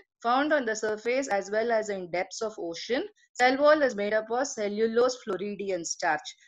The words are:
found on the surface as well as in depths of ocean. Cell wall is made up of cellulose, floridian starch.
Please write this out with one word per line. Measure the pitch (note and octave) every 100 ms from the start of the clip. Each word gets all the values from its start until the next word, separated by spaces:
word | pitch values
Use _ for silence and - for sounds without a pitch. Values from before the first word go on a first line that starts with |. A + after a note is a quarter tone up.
| - _
found | A#3 B3+ D4+
on | D4+ A#3
the | G#3+
surface | G#3+ G#3+ A#3 B3+ C4+
as | G3+ F#3+
well | G#3+ A#3+
as | A3+ G#3
in | G3 F3
depths | E3+ F#3+ -
of | A3 G#3+
ocean. | E3+ E3+ - B3+ G#4 _ _
Cell | - B3 C4+
wall | D4 D#4
is | C4+ G3+
made | G#3
up | G#3+ G#3+
of | A#3+ C4+
cellulose, | - G#3 G#3 A3+ A3+ B3+ B3+
floridian | A3+ F#3 G#3 F#3+ G3 F3+
starch. | E3 - F3 D#3 - -